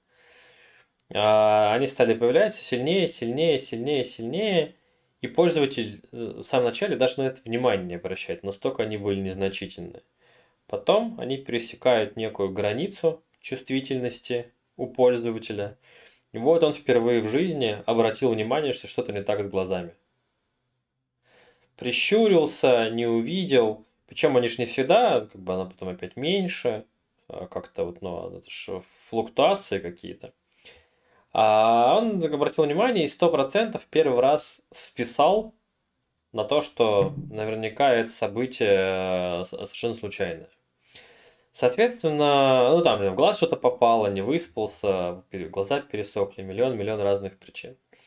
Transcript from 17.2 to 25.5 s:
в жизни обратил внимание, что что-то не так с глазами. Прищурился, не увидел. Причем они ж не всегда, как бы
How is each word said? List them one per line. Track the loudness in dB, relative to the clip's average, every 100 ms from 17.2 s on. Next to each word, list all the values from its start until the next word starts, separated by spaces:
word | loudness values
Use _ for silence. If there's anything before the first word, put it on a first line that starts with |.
в | 2
жизни | 0 0 -2 -2 -2 0
обратил | 2 2 2 0
внимание, | 0 0 -2 -2
что | -4 -8
что-то | -8 -6
не | -4
так | -2 -2
с | -2
глазами. | -4 -2 -4 -6 -16 _ _ _ _ _ _ _ _ _ _ _ _ _ _ _ _ _ -8
Прищурился, | -4 -2 2 4 6 4 2 2 4 4 2
не | 0 0
увидел. | 0 0 -2 2 4 4 0 -12 _ _
Причем | -2 2 2
они | 0
ж | -2
не | -4
всегда, | -2 2 4 4 2
как | -2 -12
бы | -6